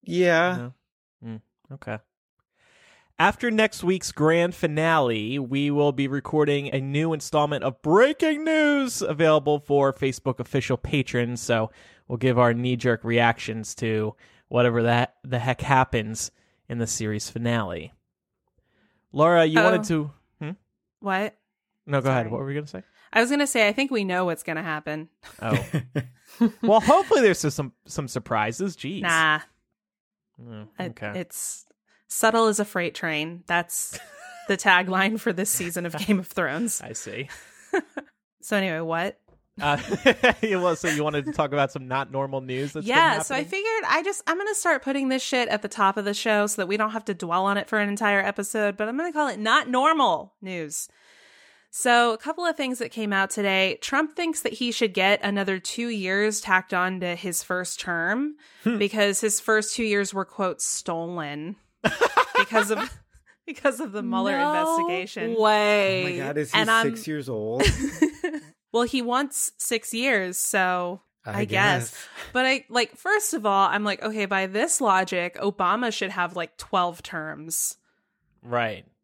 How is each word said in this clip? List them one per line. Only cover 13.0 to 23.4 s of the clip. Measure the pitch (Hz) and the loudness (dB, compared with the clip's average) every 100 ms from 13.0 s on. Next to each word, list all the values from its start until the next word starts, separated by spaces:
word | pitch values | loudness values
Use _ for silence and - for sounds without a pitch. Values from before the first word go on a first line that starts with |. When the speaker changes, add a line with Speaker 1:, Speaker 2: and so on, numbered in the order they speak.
Speaker 2:
reactions | 117 117 117 113 - 113 107 - | 2 4 4 2 -4 -8 -10 -6
to | 117 110 107 - - _ _ | -2 -2 -2 -6 -20 _ _
whatever | 123 120 117 | 2 4 4
that, | 117 117 127 _ - | 4 4 2 _ -6
the | 127 | -4
heck | 117 123 | -2 -2
happens | - 131 131 123 107 110 - _ _ _ _ | 4 4 4 0 -4 -8 -10 _ _ _ _
in | 120 | -6
the | 113 | -4
series | - 107 107 - | -4 -4 -4 -6
finale. | - 117 117 98 85 80 _ _ _ _ _ _ _ _ _ _ _ _ | -4 -2 0 -2 -6 -10 _ _ _ _ _ _ _ _ _ _ _ _
Laura, | - 156 175 160 | 2 4 6 6
you | 160 | 6
Speaker 3:
Oh. | 214 | 4
Speaker 2:
wanted | 214 214 | 4 0
to... | 165 147 - _ _ | -2 -2 -10 _ _
Hmm? | 151 185 _ _ _ _ | -12 -12 _ _ _ _
Speaker 3:
What? | 202 190 208 _ _ _ _ _ - | -4 -2 -4 _ _ _ _ _ -4
Speaker 2:
No, | 143 | -2
go | 131 | 2
ahead. | 131 113 | 0 0
Speaker 3:
Sorry. | |
Speaker 2:
What | 113 | -4
were | 135 | -6
you | 143 | -8
gonna | 151 | -8
say? | 185 - _ _ | -14 -18 _ _
Speaker 3:
I | 220 | 2
was | 240 | 2
gonna | 285 | 2